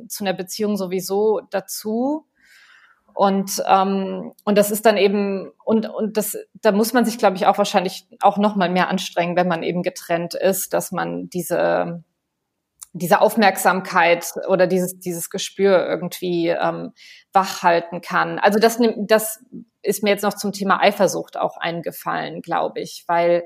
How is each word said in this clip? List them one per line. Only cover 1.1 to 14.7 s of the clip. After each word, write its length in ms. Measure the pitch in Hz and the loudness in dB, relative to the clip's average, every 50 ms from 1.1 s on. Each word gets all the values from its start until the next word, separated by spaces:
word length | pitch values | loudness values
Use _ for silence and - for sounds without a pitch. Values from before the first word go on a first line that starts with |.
| 190 202 214 220 208 175 - - | -2 0 2 2 2 0 -2 -6
dazu. 760 | - 190 - - - - - 214 220 233 254 277 302 311 - _ _ _ _ _ _ _ _ _ _ _ _ _ _ _ _ _ - | -6 -6 -6 -8 -10 -10 -6 -4 -4 -2 -2 -2 -4 -4 -8 _ _ _ _ _ _ _ _ _ _ _ _ _ _ _ _ _ -2
Und, 500 | - 196 196 196 196 196 196 - 202 - | 0 2 2 2 0 -2 -4 -4 -4 0
ähm, 680 | - 190 196 190 196 196 196 190 190 190 185 165 - - _ - | 4 4 4 4 2 0 -2 -4 -4 -6 -8 -10 -12 -14 _ -2
und 140 | 208 208 | 2 4
das 140 | 208 202 208 | 4 4 2
ist 140 | 220 208 - | 2 2 4
dann 120 | 226 208 | 4 4
eben, 540 | 185 196 202 202 208 202 202 196 185 170 135 - _ - | 4 4 2 2 2 0 -2 -2 -4 -6 -10 -16 _ -2
und, 260 | - 226 220 220 - | 0 0 0 0 -2
und 280 | - - 220 202 214 | -6 -6 -6 -4 -2
das, 200 | 214 202 - - - - _ - | -4 -4 -4 -6 -10 -12 _ -8
da 180 | - - 220 | -2 0 2
muss 220 | 196 208 233 226 - | 2 2 2 2 2
man 120 | 247 220 | 2 2
sich, 120 | 220 - | 2 0
glaub 180 | - 220 196 185 | 2 2 2 2
ich, 120 | 175 - | 2 2
auch 100 | 180 196 | 2 4
wahrscheinlich 500 | 202 202 - - 190 180 - - - - _ - - | 2 2 0 0 0 0 -2 -6 -10 -16 _ -4 0
auch 160 | - 202 202 | 2 2 4
noch 180 | 202 208 214 202 | 4 2 2 2
mal 140 | 202 180 170 | 0 0 0
mehr 200 | 180 180 170 - | 2 2 2 2
anstrengen, 460 | 185 185 - - - 180 170 175 170 | 0 -2 -4 -4 -4 -2 -2 0 0
wenn 120 | 175 180 | 0 0
man 160 | 180 165 165 - | 0 0 -2 -2
eben 200 | 175 170 180 170 | -4 -4 -4 -4
getrennt 520 | 180 - - - - 170 170 175 170 - | -6 -6 -8 -6 -4 -4 -4 -4 -6 -4
ist, 380 | - - 190 190 190 - - - | -2 0 0 0 -2 -4 -4 -4
dass 180 | 175 175 - | -4 -4 -4
man 380 | 180 170 170 170 170 175 180 175 | -6 -6 -6 -4 -6 -8 -8 -8
diese, 760 | - 180 170 - 170 165 170 170 170 180 175 175 170 170 - _ _ _ _ _ _ _ _ _ _ _ _ _ _ - - - | -8 -8 -6 -4 -2 0 0 2 0 0 -2 -4 -6 -10 -14 _ _ _ _ _ _ _ _ _ _ _ _ _ _ -20 -20 -14
diese 280 | - 165 175 160 208 - | -10 -6 0 2 4 6
Aufmerksamkeit 1040 | 196 208 - 226 208 190 196 - - 185 180 185 185 - - 180 170 170 170 170 - - - 202 - | 6 6 4 4 4 4 4 2 2 2 2 0 0 0 2 4 4 4 4 2 0 -6 -10 -6 -2
oder 200 | - 190 180 185 | 0 2 2 4
dieses, 320 | 170 | 4